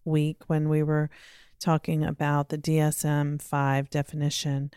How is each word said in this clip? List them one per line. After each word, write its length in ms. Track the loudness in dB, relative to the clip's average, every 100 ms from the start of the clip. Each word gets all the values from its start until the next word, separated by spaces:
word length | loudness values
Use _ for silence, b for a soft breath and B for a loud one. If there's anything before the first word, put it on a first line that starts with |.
| -2
week 320 | 2 0 -2 -2
when 240 | 0 2
we 120 | 2
were 280 | 2 0 0 B B B B -6
talking 420 | 0 0 0 -2
about 460 | 0 0 0 0 0
the 100 | -4
D 220 | 0 2
S 240 | 2 0
M 340 | 0 0 0 -4
five 500 | -4 -2 2 0 0
definition 840 | -2 -4 -2 -2 -2 -2 -4 -4